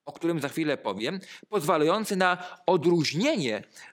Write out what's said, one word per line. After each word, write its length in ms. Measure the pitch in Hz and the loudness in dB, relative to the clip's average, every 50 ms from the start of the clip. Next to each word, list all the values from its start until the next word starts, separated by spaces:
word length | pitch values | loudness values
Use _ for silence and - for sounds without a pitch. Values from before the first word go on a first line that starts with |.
| _ | _
o 60 | 147 | -18
którym 280 | 139 - 165 170 170 156 | -10 -4 -2 -2 -2 -2
za 100 | 135 135 | -2 -4
chwilę 280 | - 160 160 151 135 - | -4 -2 -2 -2 -2 -2
powiem, 420 | - 110 95 98 110 143 190 190 - - - - - - | -2 -4 -4 -4 -4 -4 -6 -6 -10 -14 -18 -20 -10 -6
pozwalający 680 | 214 196 151 175 180 156 151 160 190 220 214 - 202 | -4 -2 0 2 2 4 4 4 2 2 0 -2 0
na 420 | 185 185 180 180 175 - - - - _ | 2 2 2 2 0 -4 -10 -16 -6 _
odróżnienie, 960 | - 185 170 131 180 175 170 139 - 131 160 240 294 320 214 139 117 107 98 - - _ - - - | 2 2 2 4 4 4 4 2 0 0 0 0 0 2 0 0 -2 -2 -4 -6 -10 _ -20 -20 -16